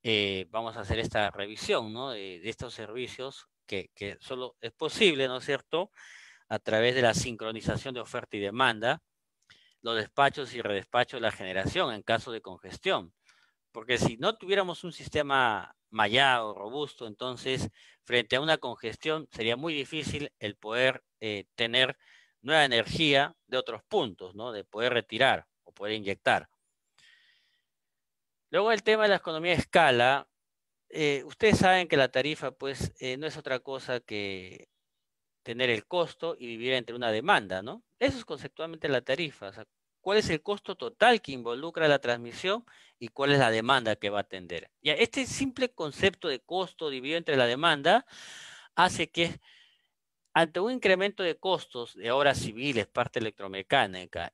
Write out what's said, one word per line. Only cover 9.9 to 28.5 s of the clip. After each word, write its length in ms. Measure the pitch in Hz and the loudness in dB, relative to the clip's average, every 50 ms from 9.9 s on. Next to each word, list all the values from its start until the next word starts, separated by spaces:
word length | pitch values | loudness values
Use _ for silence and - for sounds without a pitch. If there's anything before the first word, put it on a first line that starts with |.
| 117 | -4
despachos 580 | 110 104 101 _ - 139 139 - - 135 113 120 | -4 -4 -4 _ 2 2 2 2 -2 -8 -10 -10
y 60 | 117 | -8
redespachos 600 | 113 107 101 98 95 - - 120 123 - - 123 | -4 -2 -2 -4 -4 -2 0 0 0 0 -2 -2
de 0 | |
la 100 | 113 107 | -2 -2
generación 600 | - - 101 92 92 95 95 - - 170 185 139 113 | -2 -2 -8 -6 -4 -2 -2 -2 -2 -2 -2 -2 -4
en 100 | 104 - | -8 -2
caso 300 | - 113 113 - 131 117 | 0 0 0 0 -6 -12
de 80 | 110 | -12
congestión. 720 | - 95 92 85 - 92 90 - - 190 185 127 90 82 _ _ _ _ _ _ _ _ _ _ _ _ | -12 -14 -16 -16 -16 -16 -16 -6 -2 -2 -2 -2 -4 -8 _ _ _ _ _ _ _ _ _ _ _ _
Porque 260 | _ 117 110 120 123 110 | _ -14 -4 -2 0 0
si 200 | - - 117 113 | 0 0 -2 0
no 180 | 143 208 220 | -2 -2 -2
tuviéramos 480 | - - 180 196 196 190 180 160 - - | -4 -4 -2 0 0 0 -2 -4 -8 -10
un 80 | 175 | -12
sistema 800 | 151 - 139 - - 151 147 139 139 135 127 117 107 95 87 - - _ _ _ | -12 -12 -16 -4 -2 -2 0 2 2 4 4 4 2 -2 -6 -10 -16 _ _ _
mallado, 640 | - 110 107 104 110 131 139 135 127 120 113 107 101 | 0 0 2 4 4 6 6 6 4 4 0 -4 -8
robusto, 540 | 98 98 107 123 147 147 139 - - 127 110 | -10 -10 -8 -6 -6 -6 -6 -8 -14 -14 -14
entonces, 600 | 104 - 127 127 123 120 - 131 131 - 98 101 - _ - - _ _ _ | -12 -10 -8 -8 -8 -8 -6 -4 -4 -2 -4 -6 -8 _ -20 -20 _ _ _
frente 320 | - 120 120 113 - 127 | 0 0 0 2 2 0
a 60 | 127 | 0
una 160 | 147 160 156 151 | 2 2 0 0
congestión, 720 | - 127 113 - - 113 107 - - 156 156 160 147 - | 0 -8 -10 -8 -8 -10 -10 -6 -4 -4 -4 -4 -4 -10
sería 240 | - - 110 113 117 | -10 -4 -2 -2 -2
muy 180 | 123 151 170 156 | -2 -4 -6 -6
difícil 600 | 147 131 - 160 156 143 - - 147 143 - - _ | -6 -6 -6 -8 -8 -6 -6 -6 -8 -8 -10 -12 _
el 200 | - 104 101 - | -10 -10 -10 -10
poder, 440 | - 107 113 120 127 131 131 131 - _ _ _ | -10 -6 -2 2 2 2 0 0 -10 _ _ _
eh, 240 | 110 110 104 101 92 - _ | -8 -6 -6 -6 -8 -12 _
tener 420 | - 120 113 117 127 131 127 127 - _ _ - _ _ _ _ _ | -4 -4 0 2 2 2 2 0 -8 _ _ -20 _ _ _ _ _
nueva 240 | - 127 156 160 147 | -2 2 4 4 4
energía 720 | 135 120 117 110 - - - 165 147 143 135 143 151 - _ _ _ | 4 4 2 0 0 0 2 2 4 6 4 4 2 -2 _ _ _
de 80 | 127 | -4
otros 280 | 131 127 - 113 110 - _ | -4 -4 -4 -10 -12 -10 _
puntos, 480 | 214 202 151 110 87 - 95 92 92 | 0 0 0 0 -4 -10 -14 -14 -12
¿no? 160 | 101 113 123 | -10 -10 -8
De 140 | 113 101 95 | -8 -10 -12
poder 260 | - - 107 117 127 | -10 -6 -2 0 2
retirar 560 | 127 117 107 - 110 113 131 131 107 85 - _ _ _ _ | 2 0 0 -2 0 2 4 4 4 2 -2 _ _ _ _
o 80 | - | -20
poder 220 | _ - 98 104 107 | _ -10 -6 -6 -4
inyectar. 560 | 110 101 98 98 - _ 135 113 90 - - _ _ _ _ _ _ _ _ _ _ _ _ _ _ _ _ _ _ _ _ _ _ _ _ _ _ _ _ _ _ _ _ _ _ _ _ _ _ _ _ | -4 -4 -4 -6 0 _ 2 2 2 0 -6 _ _ _ _ _ _ _ _ _ _ _ _ _ _ _ _ _ _ _ _ _ _ _ _ _ _ _ _ _ _ _ _ _ _ _ _ _ _ _ _